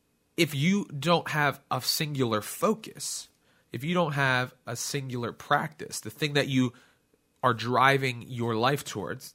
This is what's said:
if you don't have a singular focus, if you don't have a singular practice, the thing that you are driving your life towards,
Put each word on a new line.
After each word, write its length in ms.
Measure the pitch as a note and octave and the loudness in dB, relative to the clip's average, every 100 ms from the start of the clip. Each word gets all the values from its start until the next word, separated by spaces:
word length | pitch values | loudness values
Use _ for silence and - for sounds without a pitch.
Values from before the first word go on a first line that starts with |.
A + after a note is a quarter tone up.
| _ _ _ - | _ _ _ 0
if 180 | E3 | 0
you 300 | C#3 D#3+ G3+ - | 2 2 2 0
don't 420 | C#3+ D#3 E3 - | -4 2 2 2
have 280 | D3+ D3 C3+ - | 0 0 0 -4
a 100 | C3 | -4
singular 600 | - - D#3 C#3 A#2+ G#2+ | -2 -2 -2 0 2 2
focus, 840 | G#2 - F#3 A3 - - - - - _ _ _ _ | -2 -2 0 0 -6 -12 -10 -10 -12 _ _ _ _
if 100 | A#2+ | -8
you 120 | D3 | -2
don't 180 | F3 D#3+ | 0 0
have 420 | C#3+ C3+ B2+ B2+ - - | 2 2 2 -2 -8 -10
a 100 | A#2 | -8
singular 560 | - C#3+ C3+ B2 A#2 | -6 -6 -6 -6 -6
practice, 680 | - - D3 D#3 - - - | -6 0 2 0 -8 -10 -10
the 100 | G#2+ | -10
thing 240 | - D3+ | -6 -2
that 140 | C#3+ C3+ | 0 2
you 260 | C3 B2 - _ _ _ _ _ _ | 2 0 -2 _ _ _ _ _ _
are 120 | B2+ | 0
driving 720 | A2+ A2+ A#2+ C3 C#3 C3 A#2+ G#2 | 0 0 4 6 6 2 -4 -8
your 260 | A#2+ A#2 | -4 -2
life 300 | A2+ B2 C#3+ | 2 2 2
towards, 480 | - G#2+ F#2 A#2 - | -4 -8 -6 -8 -10